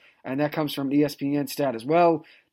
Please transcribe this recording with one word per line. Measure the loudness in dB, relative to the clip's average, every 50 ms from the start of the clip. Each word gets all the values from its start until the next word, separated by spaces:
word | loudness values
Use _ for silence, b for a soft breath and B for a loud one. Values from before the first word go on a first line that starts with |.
| b b b b b
and | -8 -4 -2
that | -2 -2
comes | -2 -2 -4 -4 -4
from | -4 -4 0
E | 2 2 2
S | 2 0
P | -4 -4 -2 -2
N | -2 -2 -4
stat | -4 -2 -2 -2 -2
as | -4 -2
well, | 0 2 4 6 4 4 2 -4 b b b b b